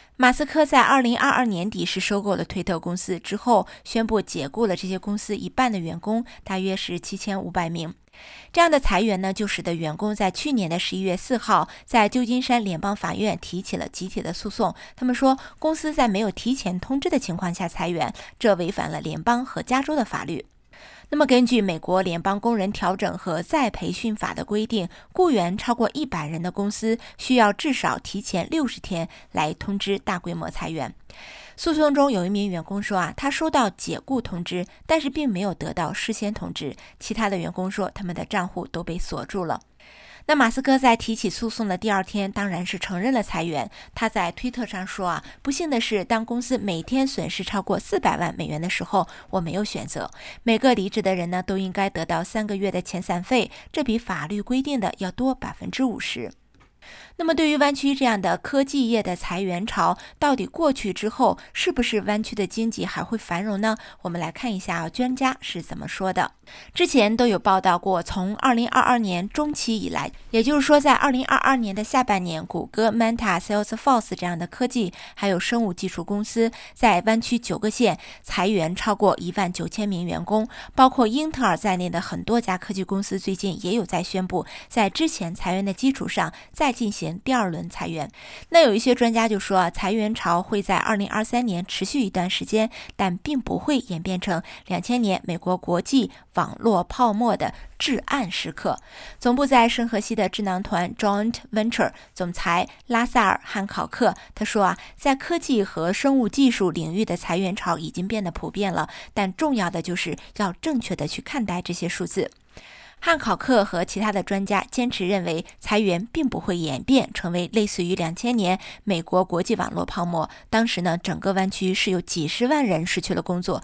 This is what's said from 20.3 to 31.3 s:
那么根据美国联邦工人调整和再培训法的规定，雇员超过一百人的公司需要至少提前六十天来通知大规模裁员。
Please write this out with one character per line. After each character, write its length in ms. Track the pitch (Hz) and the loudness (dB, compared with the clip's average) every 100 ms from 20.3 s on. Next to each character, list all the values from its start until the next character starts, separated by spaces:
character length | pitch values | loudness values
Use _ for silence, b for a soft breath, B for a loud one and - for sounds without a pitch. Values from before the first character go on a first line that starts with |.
| 165 - _ _ B B B B | -6 -8 _ _ B B B B
那 80 | 294 | 2
么 80 | 277 | 6
根 180 | 254 | 6
据 160 | 240 247 | 6 4
美 180 | 196 160 | 2 -2
国 220 | - 185 | 0 2
联 200 | 185 165 | 2 0
邦 200 | 190 202 | -2 0
工 160 | 233 226 | 0 0
人 160 | 190 | -2
调 240 | - 180 190 | -2 -2 0
整 220 | 180 175 | -2 -2
和 240 | - 160 | -4 -4
再 260 | 180 311 233 | 0 0 0
培 240 | - 175 | -2 -6
训 240 | 180 226 214 | -4 -4 -4
法 160 | - | -4
的 100 | - | -4
规 240 | - 208 220 | -2 -2 0
定， 220 | 220 170 B B | -2 -2 B B
雇 180 | - 359 | 2 4
员 280 | 233 175 208 | 4 2 -2
超 160 | - | -2
过 160 | 240 233 | 0 0
一 140 | 285 285 | 0 -4
百 200 | 175 151 | -4 -6
人 160 | 160 | -6
的 80 | 175 | -6
公 200 | 190 202 | -4 -4
司 280 | - 226 226 B B | -2 -2 -2 B B
需 160 | - | 2
要 180 | 254 208 | 6 6
至 180 | 202 302 | 4 0
少 280 | 254 - - | 0 0 -2
提 240 | - 196 | -6 -8
前 260 | - 180 - | -4 -4 -2
六 180 | 320 254 | 0 -2
十 140 | - | -4
天 260 | - 175 165 B B | -6 -6 -6 B B
来 200 | 185 156 | -2 -2
通 260 | 170 - 202 | -4 -6 -4
知 200 | - 196 | -2 -2
大 200 | - 180 | -2 -4
规 140 | 170 | -4
模 180 | 170 160 | -6 -6
裁 200 | - 170 | -6 -6
员。 240 | 160 120 - - B B | -6 -8 -10 -20 B B